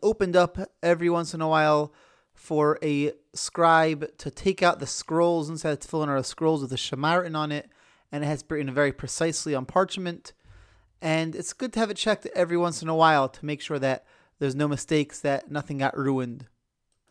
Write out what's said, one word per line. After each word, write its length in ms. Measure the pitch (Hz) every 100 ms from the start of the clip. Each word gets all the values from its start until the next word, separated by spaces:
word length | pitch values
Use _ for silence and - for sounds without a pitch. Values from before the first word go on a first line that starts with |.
opened 320 | 208 220 190 175
up 220 | 170 - 190 _
every 260 | 170 170 170
once 240 | 170 160
in 60 | 165
a 80 | 160
while 460 | 156 151 151 147 _ _ _ _
for 440 | _ - 151 151 156
a 300 | 156 143 143 - _
scribe 840 | - - - 165 165 160 151 151 -
to 120 | -
take 320 | - 196 190
out 180 | 175 -
the 80 | 135
scrolls 640 | - - 160 170 170 151
inside 300 | 160 160 143
the 80 | -
tefillin, 220 | 160 151
or 80 | 139
the 80 | 127
scrolls 340 | - 160 160
with 120 | 131
the 40 | 131
Shema 400 | - 131 147 175
written 220 | 180 156
on 160 | 151
it, 160 | 147 - _ _ _ _
and 140 | 147 147
it 20 |
has 160 | 147 -
written 240 | 156 139
very 180 | 131 143
precisely 640 | 135 131 - 165 160 - 139
on 100 | 131
parchment. 680 | - 185 - 180 170 - - - - - _ _ _
And 360 | 160 160 160 -
it's 180 | -
good 200 | - 254
to 60 | 220
have 120 | 220
it 60 | 202
checked 280 | - 208 -
every 240 | - 175 170
once 240 | 175 160
in 80 | 160
a 60 | 160
while 340 | 160 151 131
to 160 | - 147
make 160 | 147
sure 160 | - 147
that 260 | 135 131 - _ _ -
there's 160 | 139 135
no 120 | 147
mistakes, 520 | 143 - 156 143 -
that 320 | 143 139 -
nothing 260 | 147 143 143
got 180 | 135 -
ruined. 520 | 135 131 127 120 123 _ _ _ _ _ _